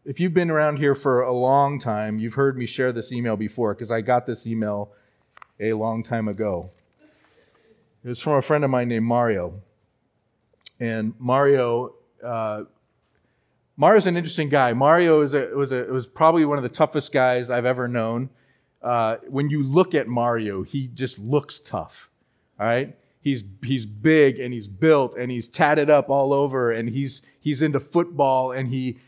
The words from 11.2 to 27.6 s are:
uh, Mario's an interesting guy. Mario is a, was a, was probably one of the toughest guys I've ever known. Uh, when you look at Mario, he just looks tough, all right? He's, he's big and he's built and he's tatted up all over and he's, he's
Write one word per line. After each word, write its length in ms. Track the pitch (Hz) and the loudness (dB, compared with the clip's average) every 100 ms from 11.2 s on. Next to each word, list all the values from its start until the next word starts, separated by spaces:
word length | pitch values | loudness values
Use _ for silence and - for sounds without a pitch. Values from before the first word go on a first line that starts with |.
| 123 131 139 139 120 117 123 - _ _ | 0 4 6 4 2 -2 -4 -12 _ _
uh, 400 | 120 117 110 107 - _ _ _ _ _ _ _ _ _ _ - | -8 -6 -4 -6 -10 _ _ _ _ _ _ _ _ _ _ 2
Mario's 300 | 151 214 185 | 6 6 4
an 100 | 175 | 0
interesting 320 | 160 - 147 | -2 -4 0
guy. 240 | 143 127 | 2 4
Mario 480 | 117 139 170 175 156 | 4 4 6 6 4
is 140 | 147 | 4
a, 140 | 143 120 | 0 -2
was 180 | 127 139 | -2 -2
a, 120 | 127 | -2
was 220 | 107 127 117 | -4 -6 -6
probably 380 | - 160 170 | 2 4 6
one 120 | 147 143 | 2 0
of 60 | |
the 80 | 123 | -4
toughest 420 | - 156 151 139 | 0 0 0 -2
guys 380 | 139 127 123 123 | 2 2 2 -2
I've 160 | 123 123 | -2 0
ever 200 | 127 123 | -2 -2
known. 440 | 123 113 117 131 - _ _ _ _ | -2 -2 -4 -6 -12 _ _ _ _
Uh, 360 | - 120 110 113 - | -4 0 0 -2 -6
when 220 | 135 143 | -4 -2
you 120 | 147 | -2
look 320 | 135 151 185 | 2 2 2
at 140 | 151 117 | 0 -2
Mario, 540 | 123 120 117 107 98 | 0 0 0 -2 -6
he 260 | - 139 127 | -6 -8 -8
just 300 | 117 131 - | -8 -8 -8
looks 400 | 107 147 139 - | -2 -2 -2 -10
tough, 500 | - 98 80 - - _ _ _ _ - | -10 -8 -8 -16 -20 _ _ _ _ -6
all 80 | 107 | -2
right? 300 | 120 143 - _ _ | -2 -4 -10 _ _
He's, 240 | 147 131 98 98 | -4 -4 -6 -12
he's 220 | 117 135 | -6 -4
big 540 | 107 104 131 156 139 120 | -6 -2 2 6 6 2
and 160 | 123 | -6
he's 140 | 120 104 | -10 -12
built 480 | 95 160 151 131 - | 0 4 4 2 -4
and 120 | 123 | -6
he's 180 | 123 - | -6 -8
tatted 420 | - 151 151 147 | 0 2 4 4
up 180 | 147 131 | 4 4
all 240 | 139 139 | 0 2
over 380 | 139 143 131 120 | 2 0 0 0
and 180 | 117 117 | 0 -4
he's, 320 | 120 139 - - _ | -4 -6 -8 -18 _
he's 200 | 151 135 | -6 0